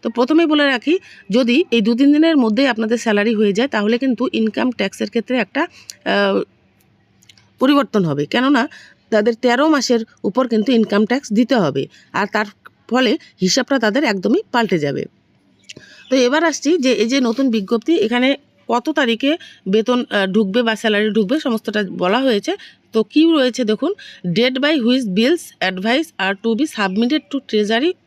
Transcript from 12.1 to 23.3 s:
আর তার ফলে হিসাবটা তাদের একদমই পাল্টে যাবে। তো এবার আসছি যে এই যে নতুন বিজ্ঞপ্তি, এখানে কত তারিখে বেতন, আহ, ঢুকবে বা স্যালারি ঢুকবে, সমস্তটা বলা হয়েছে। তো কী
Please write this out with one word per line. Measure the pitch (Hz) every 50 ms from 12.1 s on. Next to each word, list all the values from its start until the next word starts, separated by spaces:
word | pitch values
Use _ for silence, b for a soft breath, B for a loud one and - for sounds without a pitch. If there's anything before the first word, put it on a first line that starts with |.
| b 135
আর | 202 202 -
তার | 208 214 202 - _ _ - _ _ _ -
ফলে | 220 254 262 214 240 339 B B B B
হিসাবটা | 185 185 - 262 254 _ 285 269
তাদের | 226 214 202 262 320
একদমই | 254 202 196 180 202 240 392 440 _
পাল্টে | - 240 233 196 196 165 147
যাবে। | 143 139 - - - _ _ _ _ _ _ _ _ _ _ _ _ - B B B B B B B
তো | 262 269 247
এবার | 240 269 311 339
আসছি | 330 285 - - 269 339
যে | 359 247 262 240 - 208
এই | 226 262
যে | 277
নতুন | 254 233 214 269 277 262 220
বিজ্ঞপ্তি, | 226 196 185 233 226 - - 330 339 -
এখানে | 220 240 247 254 262 277 - _ _ _ _ _
কত | - 233 240 240 311
তারিখে | 302 320 277 233 233 220 - 277 311 349 B B B B B 190 190
বেতন, | 220 214 240 247 247 240 -
আহ, | - 202 196
ঢুকবে | 190 185 214 220 190 185 240 240
বা | 226 220
স্যালারি | 214 - 226 208 202 214 220 202
ঢুকবে, | 226 214 185 254 311
সমস্তটা | - 277 220 220 _ - 202 214 208 180 - 180 185
বলা | 180 202 247 269
হয়েছে। | 269 226 202 196 - 370 415 B B B B _ _ -
তো | 220 220 _ -
কী | 302 320 330